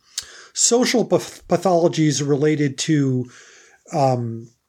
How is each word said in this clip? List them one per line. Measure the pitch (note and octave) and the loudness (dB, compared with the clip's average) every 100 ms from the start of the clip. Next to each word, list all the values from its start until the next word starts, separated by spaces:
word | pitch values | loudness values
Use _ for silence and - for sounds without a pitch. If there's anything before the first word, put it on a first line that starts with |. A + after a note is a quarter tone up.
| _ - - - - | _ -16 -16 -20 -12
social | - - A#3+ B3 A#3+ - | -4 0 2 2 0 0
path-, | F3 - - - | -2 -2 -14 -4
pathologies | F3 F#3+ E3+ E3+ D#3+ D#3 C3 C#3+ | -2 2 2 2 2 0 0 0
related | C#3 D3+ D3+ C#3+ B2 | 0 0 0 -2 -2
to, | - D3+ C3+ B2+ B2 - - - _ _ - | -2 0 0 -2 -4 -14 -20 -20 _ _ -8
um, | D#3 C3+ B2 A#2 A2+ A#2 _ | 0 0 0 -4 -10 -16 _